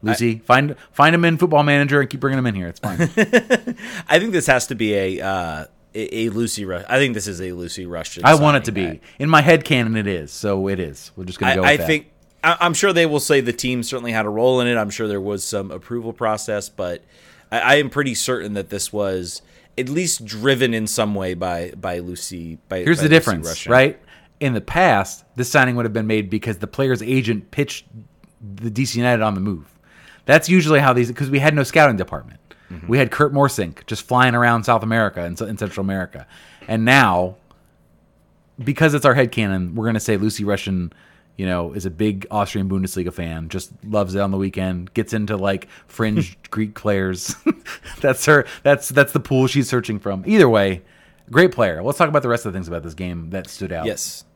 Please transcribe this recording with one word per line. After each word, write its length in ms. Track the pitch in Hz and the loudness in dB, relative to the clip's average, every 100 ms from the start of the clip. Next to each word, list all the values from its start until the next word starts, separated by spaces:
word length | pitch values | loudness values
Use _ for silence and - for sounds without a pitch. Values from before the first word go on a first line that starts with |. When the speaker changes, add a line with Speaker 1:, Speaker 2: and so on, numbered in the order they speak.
Speaker 1:
Lucy, 340 | 107 - 117 113 | -2 0 0 -2
Speaker 2:
I 100 | - | 4
Speaker 1:
find, 300 | 123 147 143 - | 4 4 -6 -12
find 220 | - 147 | 4 4
him 100 | 170 | 6
in 120 | 170 160 | 2 2
Football 240 | 175 151 | 2 4
Manager 360 | 147 143 143 143 | 4 4 4 2
and 80 | 135 | 0
keep 120 | 139 | -2
bringing 180 | 139 135 | -2 0
him 80 | 127 | -2
in 80 | |
here. 140 | 98 87 | -2 -6
It's 100 | 85 | -6
fine. 220 | 104 98 | -6 -2
Speaker 2:
<laughs> 160 | 165 170 214 247 - 254 - - - 208 - | -2 0 2 2 2 -2 -2 -12 -12 -14 2
I 100 | 156 | 2
think 140 | 220 | 2
this 140 | 180 147 | -2 2
has 200 | 127 - | 0 0
to 60 | 117 | -4
be 180 | 110 | 0
a, 260 | 101 95 90 92 | 0 -2 -4 -4
uh, 380 | 95 85 78 78 _ _ | -4 -4 -8 -12 _ _
a, 220 | 110 107 113 113 | -10 -8 -4 -4
a 20 | |
Lucy 360 | 104 117 - | -2 -4 -4
Rush. 200 | 95 90 - | -6 -8 -2
I 100 | 127 | 0
think 160 | 139 | 2
this 120 | 113 101 | -2 -6
is 140 | 87 | -8
a 120 | 92 | -8
Lucy 340 | 90 87 - 90 | -8 -10 -10 -10
Rushton 380 | 85 80 - | -10 -10 2
Speaker 1:
I 100 | 110 | 4
want 240 | 156 151 143 | 6 6 2
it 60 | - | 0
to 40 | |
Speaker 2:
signing 180 | 101 87 | -4 -4
Speaker 1:
be. 40 | - | -6
Speaker 2:
that 60 | - _ | -16 _
Speaker 1:
In 120 | 143 | 2
my 100 | 156 | 4
head 240 | 143 165 | 6 4
canon, 320 | - 135 117 113 | 4 0 0 -2
it 100 | 101 | -2
is. 240 | 90 73 | -4 -6
So 380 | - 104 95 95 | -6 -2 -2 0
it 100 | 98 | -2
is. 320 | 82 71 - - | -6 -10 -20 -14
We're 80 | |
just 140 | 90 90 | -14 -6
gonna 120 | 127 | -2
Speaker 2:
I, 20 | 127 | 2
Speaker 1:
go 60 | |
with 80 | 95 | 4
Speaker 2:
I 60 | 147 | 2
Speaker 1:
that. 80 | 160 | 2
Speaker 2:
think, 220 | 156 - _ _ _ | -2 -4 _ _ _
I, 140 | 160 170 | 0 2
I'm 140 | 175 | 0
sure 180 | 156 202 | 2 2
they 140 | 170 165 | 4 2
will 120 | 147 | 2
say 220 | - 143 | 2 2
the 140 | 120 | 2
team 280 | 117 127 127 | -4 -4 -4
certainly 300 | 117 131 120 | -4 -8 -4
had 140 | 113 107 | -2 -2
a 20 | |
role 320 | 107 123 127 | 2 2 4
in 80 | 120 | 2
it. 80 | 120 | 0
I'm 140 | 107 | -2
sure 180 | 98 110 | -4 -4
there 120 | 101 | -4
was 220 | 98 101 | -4 -6
some 280 | - 104 95 | -4 -6 -8
approval 420 | 78 - 120 113 | -12 -8 -8 -8
process, 560 | 110 113 107 - 104 - | -4 -4 -4 -4 -6 -8
but 340 | - 90 85 _ _ _ _ _ | -8 -8 -8 _ _ _ _ _
I, 80 | 113 | -2
I 140 | 104 143 | 4 4
am 120 | 139 | 4
pretty 260 | 139 139 | -2 -4
certain 380 | 113 - 123 95 | -4 -4 -4 -4
that 160 | 101 98 | -8 -8
this 240 | 101 - | -8 -8
was 480 | 104 101 95 87 - _ _ _ - | -4 -4 -4 -8 -14 _ _ _ -8
at 100 | 127 | -4
least 380 | 147 180 - 110 | -2 -2 -4 -8
driven 480 | 110 123 131 127 | -2 0 2 2
in 120 | 117 107 | 0 -4
some 280 | - 107 | -2 -2
way 180 | 101 95 | -2 -4
by, 360 | 87 90 87 87 | -4 -4 -4 -8
by 280 | - 92 87 | -8 -8 -8
Lucy, 600 | 87 87 - 90 82 80 _ | -8 -10 -12 -12 -12 -14 _
by, 120 | 92 | -4
Speaker 1:
Here's 180 | 92 165 | 0 2
Speaker 2:
by 60 | |
Speaker 1:
the 40 | 104 | 6
Speaker 2:
Lucy 80 | 160 | 4
Speaker 1:
difference, 280 | - 90 82 | 4 -4 -4
Speaker 2:
Rushton. 240 | 82 - | -8 2
Speaker 1:
right? 260 | 127 135 - _ - _ _ | 4 4 0 _ -20 _ _
In 120 | 143 | -4
the 80 | 117 | -4
past, 640 | - 165 185 107 98 - _ | -4 2 4 4 0 -8 _
this 160 | - 123 | -8 0
signing 240 | 147 127 120 | 2 4 2
would 100 | 117 | -2
have 80 | |
been 120 | 110 110 | -2 0
made 220 | 110 101 | 0 0
because 300 | 104 113 95 | -4 -4 -6
the 80 | 107 | -8
player's 340 | - 135 123 | -2 0 0
agent 480 | 107 131 117 110 - | 0 0 0 -4 -4
pitched 360 | - 139 - _ 110 107 _ _ _ 107 | -4 -4 -4 _ -20 -20 _ _ _ -18
the 160 | 98 117 | -10 -8
D 140 | 104 | -4
C 140 | 131 117 | -2 0
United 220 | 123 120 | 2 2
on 120 | 110 | 2
the 60 | 98 | 0
move. 320 | 98 90 71 _ _ _ - - - | -2 -4 -10 _ _ _ -20 -16 4
That's 220 | 151 156 | 4 6
usually 320 | 180 156 151 | 2 6 4
how 120 | 139 | 4
these, 160 | 123 120 | 4 0
'cause 180 | 123 135 | -2 -2
we 80 | 139 | 2
had 160 | 151 | 2
no 80 | 151 | 2
scouting 340 | 131 160 147 107 | 2 4 4 4
department. 440 | 90 73 57 - _ - _ | -4 -8 -14 -20 _ -20 _
Speaker 2:
Mm-hmm. 200 | 87 85 | -16 0
Speaker 1:
We 100 | 120 | 2
had 140 | 135 | 2
Kurt 200 | - 151 | 2 2
Morsink 540 | 139 139 - 90 76 - | 4 2 2 -6 -6 -10
just 160 | 110 - | -10 -2
flying 260 | 123 127 | 4 4
around 300 | 120 120 117 | 4 2 2
South 180 | 110 117 | 2 0
America 380 | 113 113 104 90 | 2 0 0 -2
and, 180 | 87 87 | -8 -8
and 160 | 107 107 | -8 -6
Central 280 | 107 95 | -8 -6
America. 420 | 98 95 90 - - - - - - | -4 -4 -6 -12 -20 -20 -20 -20 -6
And 180 | 113 | 0
now, 520 | 113 135 117 90 90 95 _ _ _ _ _ _ _ _ _ _ _ - | 4 6 6 4 0 -6 _ _ _ _ _ _ _ _ _ _ _ -10
because 340 | 123 147 160 | -6 2 2
it's 100 | 147 | 4
our 100 | 135 | 4
headcanon, 600 | 127 120 - 104 95 90 | 4 2 0 0 0 -2
we're 120 | 82 113 | -2 -2
gonna 140 | 110 | -2
say 160 | - 104 | 0 0
Lucy 260 | 104 - | 0 -2
Rushton, 500 | 104 101 - 95 85 _ _ _ _ - | -2 -2 -2 -4 -4 _ _ _ _ -8
you 100 | 95 | -4
know, 260 | 90 85 | -2 -4
is 120 | 101 92 | -6 -8
a 40 | |
big 360 | 82 107 98 95 | -2 -2 -2 -4
Austrian 400 | 107 101 107 95 | -4 -2 -2 -2
Bundesliga 440 | 95 92 - 87 | -2 -2 -4 -6
fan, 360 | 85 85 80 80 | -6 -8 -8 -8
just 220 | 95 - - | -10 -12 -18
loves 320 | 101 107 95 95 | -4 -2 0 0
it 40 | |
on 120 | 98 | 0
the 40 | 98 | 0
weekend, 560 | 95 95 92 90 90 | -2 -2 -4 -4 -6
gets 180 | - 110 | -6 -4
into, 240 | 110 104 104 | -4 -2 -2
like, 320 | 98 95 - - _ | -2 -4 -6 -20 _
fringe 500 | - 110 107 92 - | -4 -2 0 -4 -8
<laughs> 60 | - | -12
Greek 240 | - 107 | -6 -6
players. 600 | 107 107 98 95 92 - - - - - | -4 -2 0 -2 -4 -8 -4 -4 -4 -8
<laughs> 340 | - - - | -16 -16 -4
That's 240 | 143 131 - | -2 0 4
her, 200 | 151 - - | 4 4 -2
that's, 240 | 143 139 - | 2 2 2
that's 240 | 135 143 | 2 2
the 80 | 123 | 2
pool 260 | - 131 131 | 0 2 2
she's 220 | 139 123 | 2 0
searching 320 | 123 117 104 | -2 -2 -6
from. 240 | 101 95 92 | -6 -6 2
Either 220 | 214 143 | 6 8
way, 340 | 113 98 90 _ _ _ _ _ | 6 2 -2 _ _ _ _ _
great 220 | 127 180 | 4 4
player. 300 | 180 104 80 | 4 0 0
Let's 140 | 104 143 | -4 0
talk 100 | 160 | 2
about 140 | 147 | 2
the 60 | 123 | 0
rest 180 | 117 107 | -2 -2
of 60 | |
the 40 | 92 | -8
things 100 | 85 | -8
about 140 | 85 | -8
this 120 | 82 | -10
game 360 | 78 90 85 82 | -10 -8 -8 -8
that 180 | 92 90 | -10 -10
stood 220 | - 92 | -10 -8
out. 140 | 85 82 | -6 -6
Speaker 2:
Yes. 380 | 85 - - - | -6 -10 -12 -20